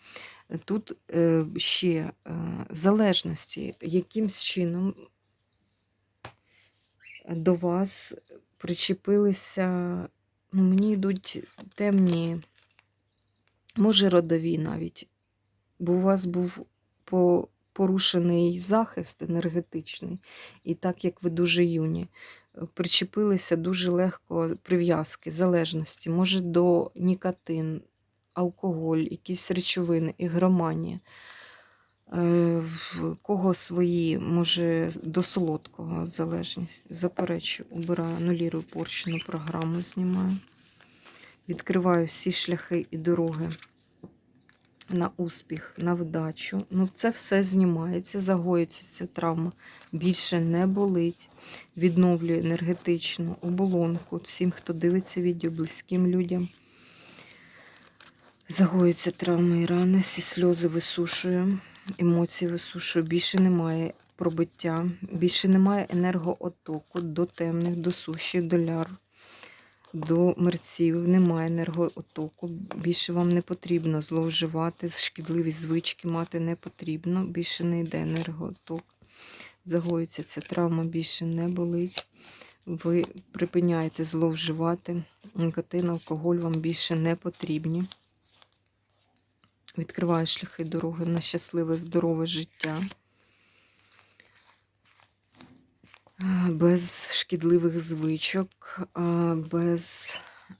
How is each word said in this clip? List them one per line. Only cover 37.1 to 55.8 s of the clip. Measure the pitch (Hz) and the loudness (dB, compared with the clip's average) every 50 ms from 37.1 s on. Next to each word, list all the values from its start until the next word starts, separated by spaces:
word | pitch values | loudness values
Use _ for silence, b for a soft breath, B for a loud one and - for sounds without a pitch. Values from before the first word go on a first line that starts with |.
| - - 180 175 170 165 - - - - - - | -2 -2 -2 -2 -2 -4 -4 -6 -8 -8 -10 -12
убираю, | - 165 170 170 175 170 165 165 165 170 | -10 -8 -4 -2 -2 -2 -2 -2 -2 -2
анулірую | 170 175 175 165 170 165 165 160 165 | 0 0 0 0 0 -2 -4 -4 -8
порчену | - - 165 165 - - - - 175 165 165 - | -8 -8 -8 -8 -6 -6 -6 -6 -4 -4 -6 -6
програму, | - - 160 151 156 160 170 160 160 165 175 | -6 -8 -8 -6 -6 -4 -4 -2 -2 -2 -4
знімаю. | 175 - - - 180 180 185 185 185 185 190 190 - B B B B B B B B B B B B B B B B B B B B - | -4 -6 -4 -4 -2 0 0 0 0 0 -2 -4 -6 B B B B B B B B B B B B B B B B B B B B -10
Відкриваю | 175 165 - - 190 185 175 185 175 170 165 | -10 -8 -4 -2 0 0 2 4 4 2 2
всі | 160 - - - 185 | 0 -2 -6 -4 -2
шляхи | 180 - - - 175 170 - - 175 170 - - | -2 -2 -2 -2 -2 -4 -4 -4 -4 -4 -4 -4
і | - 165 | -8 -6
дороги | 160 175 170 165 165 165 160 156 165 165 160 - - - _ _ _ _ _ _ - - _ _ _ _ _ _ _ _ - - _ _ _ - - - | -2 0 0 2 0 -2 -2 -4 -6 -6 -8 -10 -14 -20 _ _ _ _ _ _ -20 -20 _ _ _ _ _ _ _ _ -20 -20 _ _ _ -20 -10 -4
на | 185 175 175 185 - - | -2 -2 -2 -2 -2 -4
успіх, | 180 170 - - - - 165 156 - - - - | -6 -4 -6 -6 -8 -8 -10 -10 -10 -12 -8 -4
на | 170 175 175 | -2 0 0
вдачу. | 170 175 160 165 165 160 160 160 - - - - 196 202 - | 0 -2 -2 -4 -4 -4 -4 -6 -8 -10 -8 -6 -6 -6 -2
Ну, | 190 185 190 185 - | 0 0 0 0 0
це | - - 233 | 0 -2 -2
все | 226 - - - 202 196 202 | 0 -2 -2 2 2 2 2
знімається, | 185 185 190 190 180 170 160 165 175 180 175 190 - - 202 | 4 4 4 4 4 4 2 -2 -2 -4 -4 -6 -6 -6 -4
загоїться | 190 190 190 180 170 180 180 170 170 160 - - - | 0 0 2 2 2 2 2 2 2 0 -4 -10 -18
ця | - - - 175 | -16 -12 -10 -10
травма, | 175 - - 170 165 165 165 165 180 - B B B B B B B | -10 -6 -4 -2 -2 0 0 -2 -4 -4 B B B B B B B
більше | B 160 170 185 180 - - - 185 170 | B -2 0 0 0 0 0 0 0 2
не | 165 165 170 170 185 190 | 2 2 2 2 2 2
болить. | 190 202 202 202 185 175 170 170 170 - - - B B B B B B B B B 170 | 2 2 2 2 2 2 2 0 -2 -4 -12 -20 B B B B B B B B B 2
Відновлюю | 165 185 170 175 180 180 175 165 165 170 165 165 | 2 4 6 6 6 6 6 4 2 2 0 2
енергетичну | 170 165 170 165 170 165 180 180 - - 175 170 - - - - 170 165 180 - | 2 0 0 0 0 0 -2 -2 0 0 0 0 0 -4 -4 -4 -4 -4 -6 -6
оболонку. | - 180 175 180 196 190 185 175 170 165 170 170 - - - 175 - | -4 -2 0 2 2 2 4 2 2 2 0 -2 -4 -6 -8 -8 -8
Всім, | - - - 180 180 | -8 -6 -2 0 0
хто | 175 - - - 170 | 0 -2 -4 -8 -4
дивиться | 165 165 175 175 190 185 - - 185 | 0 2 2 2 2 0 -2 -2 -2
відео, | 175 180 175 170 170 165 | 0 0 0 0 -2 -4
близьким | 165 160 160 160 - - | -4 -4 -4 -4 -6 -8